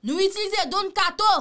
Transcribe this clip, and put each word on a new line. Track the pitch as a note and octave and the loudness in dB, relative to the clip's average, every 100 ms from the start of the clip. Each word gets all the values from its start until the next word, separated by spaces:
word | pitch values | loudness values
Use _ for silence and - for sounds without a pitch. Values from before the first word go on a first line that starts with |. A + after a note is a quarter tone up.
Nou | G#3 D#4+ | -4 0
itilize | G4 G4+ G#4 G#4 D4 | 0 0 -4 -2 -2
Don | F#4 G4 | -2 -2
Kato | G4 F4+ F4 G#4+ F#4+ | 0 -2 2 2 2